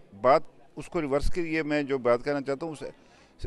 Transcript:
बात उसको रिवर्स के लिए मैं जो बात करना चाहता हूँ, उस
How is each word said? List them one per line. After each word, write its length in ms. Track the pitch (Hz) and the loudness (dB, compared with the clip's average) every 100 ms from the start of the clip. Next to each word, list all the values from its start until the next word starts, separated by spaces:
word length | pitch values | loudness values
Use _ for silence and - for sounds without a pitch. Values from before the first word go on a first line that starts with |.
| - | -6
बात 280 | 98 123 156 - - - - | 0 4 4 2 -12 -20 -16
उसको 240 | 143 175 | -8 -4
रिवर्स 300 | 147 143 - | 0 2 2
के 120 | 180 | 2
लिए 200 | 165 160 | 0 -2
मैं 240 | 151 147 139 | -2 -2 0
जो 120 | 135 | 0
बात 240 | 120 120 | 2 2
करना 180 | 147 143 | 2 -4
चाहता 260 | 131 135 165 | -4 -6 -6
हूँ, 60 | |
उस 760 | 143 - - - - - - | -10 -14 -16 -20 -20 -20 -14